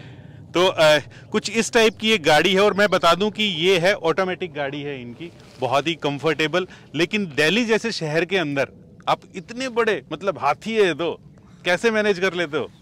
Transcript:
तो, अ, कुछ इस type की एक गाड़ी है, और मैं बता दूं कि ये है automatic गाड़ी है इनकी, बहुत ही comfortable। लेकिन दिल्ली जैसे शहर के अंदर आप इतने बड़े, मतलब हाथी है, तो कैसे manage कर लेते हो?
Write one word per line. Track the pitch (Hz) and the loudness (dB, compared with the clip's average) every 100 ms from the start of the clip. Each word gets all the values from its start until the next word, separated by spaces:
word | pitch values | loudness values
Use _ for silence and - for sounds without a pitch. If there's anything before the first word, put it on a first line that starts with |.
| - - - - - | -20 -20 -20 -20 -4
तो, | 165 185 | 0 0
अ, | - 156 151 - - - | 4 4 4 0 -16 -6
कुछ | 214 - | -4 -2
इस | 214 - | -2 0
type | 233 220 - | 2 2 2
की | 220 | 0
एक | 220 | 2
गाड़ी | 151 151 180 | 4 4 4
है, | 190 | 4
और | 208 | 4
मैं | 190 202 | 4 2
बता | 185 170 | 4 4
दूं | 175 214 | 2 0
कि | 208 | -2
ये | 208 156 180 185 | -4 0 2 2
है | 175 | 2
automatic | 202 165 160 185 180 180 | 0 0 0 -2 -4 -8
गाड़ी | 143 139 147 | -6 -6 -6
है | 143 135 | -8 -10
इनकी, | 120 117 170 - - - | -12 -14 -16 -18 -18 -6
बहुत | 127 135 147 | -2 0 -2
ही | |
comfortable। | 165 147 143 156 147 156 175 185 - - | -2 -4 -2 -2 0 0 -2 -4 -10 -10
लेकिन | 143 175 214 190 | -4 -2 -2 -4
दिल्ली | 131 151 208 | 0 2 2
जैसे | 220 214 226 | 2 0 -2
शहर | - 156 156 | -6 -4 -2
के | 170 190 | 0 -2
अंदर | 151 139 123 - - - - | -2 -2 -4 -6 -20 -8 -4
आप | 156 - | -4 -4
इतने | 185 160 240 262 | -16 -14 -10 -6
बड़े, | 226 226 175 - | -2 0 -2 -4
मतलब | 151 190 135 | -8 -6 -2
हाथी | 135 151 208 | -2 -2 -2
है, | 220 185 | 0 2
तो | 147 165 101 - - - - | 0 -4 -6 -12 -20 -20 -8
कैसे | 175 175 233 | -2 0 0
manage | 220 208 180 | 2 0 0
कर | 190 | 0
लेते | 175 165 156 | -2 -2 -4
हो? | 156 - | -6 -8